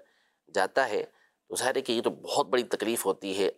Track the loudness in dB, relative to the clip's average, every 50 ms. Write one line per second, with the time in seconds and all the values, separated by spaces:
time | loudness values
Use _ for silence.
0 | -4 _ _ _ _ _ _ _ _ _ 0 0 0 2 2 0 0 2 0 -2
1 | -4 -6 _ _ _ _ _ _ _ -10 -6 -2 0 0 0 0 0 0 0 0
2 | 0 -2 -2 -4 -4 -2 0 0 2 2 0 0 0 0 -2 -2 0 0 -2 0
3 | 0 -2 -2 -2 -4 -6 -2 0 0 0 0